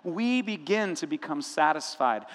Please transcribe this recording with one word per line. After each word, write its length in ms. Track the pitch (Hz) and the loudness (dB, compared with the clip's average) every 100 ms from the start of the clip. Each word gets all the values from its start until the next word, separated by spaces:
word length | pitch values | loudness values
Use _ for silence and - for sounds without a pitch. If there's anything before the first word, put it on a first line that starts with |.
we 380 | 175 170 240 254 | -6 -2 0 2
begin 520 | 220 202 147 208 202 165 | 0 -6 0 0 2 -2
to 100 | 156 | -4
become 340 | 151 - 147 | -4 -4 -6
satisfied. 840 | 139 - 151 156 - - 131 110 - | -4 2 4 4 -2 0 2 2 -4